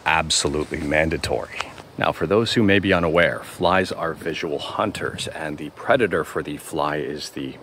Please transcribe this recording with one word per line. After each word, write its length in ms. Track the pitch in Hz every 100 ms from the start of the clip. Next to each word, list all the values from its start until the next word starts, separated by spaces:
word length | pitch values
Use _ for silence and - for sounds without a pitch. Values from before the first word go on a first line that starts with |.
| -
absolutely 760 | 80 78 - 73 73 73 76
mandatory. 800 | 76 76 80 78 - 60 - - - - - -
Now, 140 | 78
for 140 | - 80
those 280 | 101 113
who 100 | 123
may 160 | 101 101
be 140 | 98
unaware, 460 | 90 85 82 82 -
flies 520 | - - 87 92 95
are 220 | 76 82
visual 440 | 73 80 76 85 71
hunters, 720 | - - 107 - 71 - -
and 300 | 80 78 73
the 120 | 76
predator 520 | - - 127 107 87
for 180 | 76 87
the 160 | 76 71
fly 400 | - 80 73 76
is 340 | 67 76 -
the 240 | - 67 -